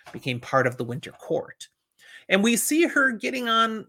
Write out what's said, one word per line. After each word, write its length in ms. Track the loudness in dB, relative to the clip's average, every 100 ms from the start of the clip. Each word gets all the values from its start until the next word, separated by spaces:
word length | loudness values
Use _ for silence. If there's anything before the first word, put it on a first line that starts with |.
| -18
became 280 | -8 -6 -6
part 260 | 2 2 4
of 100 | 0
the 80 |
Winter 280 | -6 -8 -10
Court. 560 | -12 -4 -4 -4 -14 -20 _ _ _ -20 -18 0
And 120 | 2
we 140 | 4 2
see 280 | 2 2 2
her 260 | 2 0
getting 360 | -2 -6 -4 0
on 380 | 2 0 -2